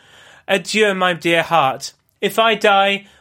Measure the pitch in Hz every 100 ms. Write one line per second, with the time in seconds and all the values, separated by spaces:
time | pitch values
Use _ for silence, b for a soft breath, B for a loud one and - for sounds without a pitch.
0 | b b b b b 196 175 208 214 190
1 | 180 175 170 170 165 165 135 120 - -
2 | _ _ 202 202 226 214 214 196 196 196
3 | 202 b